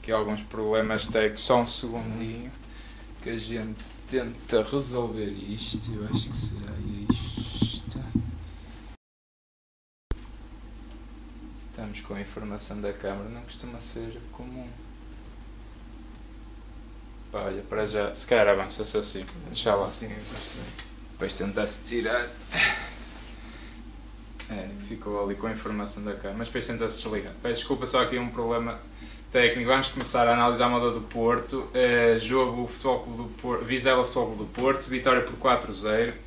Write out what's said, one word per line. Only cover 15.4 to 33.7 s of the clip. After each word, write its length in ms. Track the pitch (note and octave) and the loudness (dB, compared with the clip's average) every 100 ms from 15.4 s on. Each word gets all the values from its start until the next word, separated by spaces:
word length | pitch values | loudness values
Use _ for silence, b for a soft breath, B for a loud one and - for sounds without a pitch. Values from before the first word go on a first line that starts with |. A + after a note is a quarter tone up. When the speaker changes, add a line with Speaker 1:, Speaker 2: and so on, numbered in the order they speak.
| - - - - - - - - - - - - - - - - - - - | -14 -14 -16 -16 -14 -14 -14 -16 -16 -14 -14 -16 -14 -14 -14 -16 -16 -16 -8
Speaker 1:
Olha, 280 | G#2 G2 G2 - | -4 -4 -6 -4
para 160 | G#2+ G#2 | -2 0
já, 300 | G#2+ G2+ - | 0 0 -2
se 100 | - | 4
calhar 200 | A#2+ G#2 | 8 8
avança-se 500 | G2 F#2+ - G#2 G#2+ | 6 4 -2 0 0
assim. 280 | G#2 G2 F#2 - - | 0 -2 -6 -10 -6
Deixa 280 | - A2+ G2+ | 0 4 4
lá. 140 | F#2+ | 4
Speaker 2:
Sim, 160 | - A2 | -2 -6
eu 60 | G#2+ G#2+ | -8 -8
gosto. 540 | A2+ - - - - - - - | -8 -8 -8 -8 -8 -10 -12 -16
Speaker 1:
Depois 220 | - G2 | -6 -4
tenta-se 500 | - G2 G#2+ G#2 - | -2 -2 0 -2 -2
tirar. 440 | - A#2+ A2 B2 A#2+ - - B B B B B B B B B B B B B - - - - - - - | -2 0 2 0 -2 -8 -6 B B B B B B B B B B B B B -14 -14 -16 -16 -16 -14 -8
É, 180 | G#2 F#2+ G2+ - | -6 -6 -8 -10
ficou 380 | A2 G#2 G#2 G2+ | -8 -4 0 0
ali 100 | G2 | 0
com 120 | A2+ | -4
a 40 | |
informação 520 | A2 A2 G#2+ G2+ - | -4 -4 -4 -4 -4
da 100 | G#2 | -4
câmara, 220 | G2 G2 G#2 | -4 -6 -6
mas 100 | A#2 | -4
depois 180 | B2+ A2+ | -2 -2
tenta-se 360 | A2+ A2+ - | 0 0 0
desligar. 300 | A2+ G#2+ F#2+ - | 0 -2 -4 -4
Peço 200 | B2 A2+ | -2 0
desculpa, 240 | - B2+ B2+ | 0 0 4
só 180 | C3 | 4
aqui 140 | A#2+ B2 | 4 2
um 120 | A#2+ | -2
problema 500 | A2+ A#2 A#2 A#2 A#2 - B B B - | -2 2 2 0 -6 -10 B B B 2
técnico. 380 | B2+ A#2+ B2 A#2+ | 6 6 6 4
Vamos 180 | C3 C3+ | 4 4
começar 400 | C3+ B2 B2+ A#2 | 0 2 6 8
a 40 | |
analisar 340 | A#2+ A#2+ A#2 B2 | 8 6 6 6
a 20 | |
moda 220 | A#2+ A#2+ | 6 4
do 100 | A2+ | 2
Porto. 680 | G#2 A#2 A2+ A#2+ - C3+ - | -4 2 4 4 2 -4 0
Eh, 420 | B2+ B2 A#2+ A#2 A2+ | 4 6 8 8 6
jogo, 440 | G#2+ C3 B2 A#2+ | 6 4 4 2
o 40 | B2 | -4
Futebol 320 | - C3+ B2 | 0 2 2
Clube 180 | B2 A#2 | 0 -8
do 120 | A2+ - | -8 -6
Por-, 220 | B2+ A#2 | -2 0
Vizela 380 | A2+ | 0